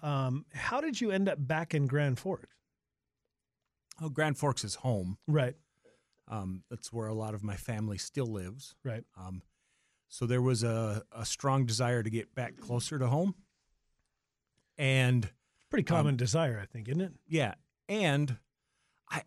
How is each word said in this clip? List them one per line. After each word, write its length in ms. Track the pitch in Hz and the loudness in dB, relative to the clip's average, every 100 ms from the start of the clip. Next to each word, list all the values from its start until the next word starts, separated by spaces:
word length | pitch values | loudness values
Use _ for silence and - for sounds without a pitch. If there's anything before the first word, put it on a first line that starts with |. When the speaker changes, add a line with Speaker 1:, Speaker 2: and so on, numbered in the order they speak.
Speaker 1:
Um, 420 | 147 139 131 135 - | -2 0 2 -2 -4
how 260 | 143 - 254 | -6 -2 0
did 200 | 311 226 | 0 0
you 80 | 226 | 2
end 180 | 190 196 | 4 2
up 120 | 147 | 2
back 340 | 139 160 165 | 0 0 2
in 140 | 151 135 | 2 4
Grand 320 | 143 143 123 | 4 2 2
Forks? 280 | 190 180 - _ _ _ _ _ _ _ _ _ _ _ _ _ _ - | -2 -6 -8 _ _ _ _ _ _ _ _ _ _ _ _ _ _ -10
Speaker 2:
Oh, 80 | 160 | -6
Grand 280 | 143 156 139 | 0 0 2
Forks 260 | 147 120 | 0 0
is 120 | 104 - | -4 -4
home. 420 | 131 104 90 101 - | 0 0 -2 -4 0
Speaker 1:
Right. 280 | 151 123 - _ _ _ _ _ _ - | 2 2 -4 _ _ _ _ _ _ -10
Speaker 2:
Um, 340 | 107 95 92 - | -6 -6 -8 -10
that's 240 | 113 - | -14 -8
where 140 | 117 110 | -6 -4
a 60 | 110 | -4
lot 180 | 107 | -4
of 100 | 107 | -6
my 120 | 104 98 | -6 -6
family 420 | - 107 107 98 | -4 -4 -4 -4
still 300 | - 143 120 | -6 -4 -4
lives. 480 | 104 90 127 - - | -4 -6 -10 -16 -12
Speaker 1:
Right. 200 | 131 110 - 95 | -8 -8 -10 -14
Speaker 2:
Um, 240 | 92 95 - _ _ _ _ _ _ | -12 -12 -14 _ _ _ _ _ _
so 180 | - 117 | -4 0
there 160 | 123 | 2
was 180 | 127 117 | 4 2
a, 380 | 117 113 110 104 - | 2 0 0 -2 -6
a 140 | 113 117 | -10 -6
strong 400 | - 139 135 120 | -2 2 2 2
desire 380 | 110 120 120 | 0 0 0
to 60 | 110 | 0
get 240 | 113 - - | -4 -4 -8
back 200 | 120 - | -8 -10
closer 420 | - 120 - 151 | -6 -4 -2 0
to 80 | 123 | 2
home. 260 | 143 196 - _ _ _ _ _ _ _ _ _ _ _ _ _ - | 2 2 -2 _ _ _ _ _ _ _ _ _ _ _ _ _ -2
And 520 | 135 131 127 123 101 - _ _ _ | 2 4 4 4 0 -6 _ _ _
Speaker 1:
Pretty 140 | 269 | 0
common 280 | 147 165 147 | 4 4 4
Speaker 2:
um, 40 | 127 | 2
Speaker 1:
desire, 420 | 123 160 151 110 | 2 2 2 0
I 40 | 101 | -6
think, 220 | 117 107 | -10 -4
isn't 140 | 151 | -2
it? 120 | 185 139 - | -2 -8 -2
Speaker 2:
Yeah. 280 | 160 113 - _ _ - | 0 0 -2 _ _ -6
And 500 | 214 170 143 143 120 _ _ _ _ _ _ - | 0 2 4 2 -2 _ _ _ _ _ _ -8
I, 140 | - | -8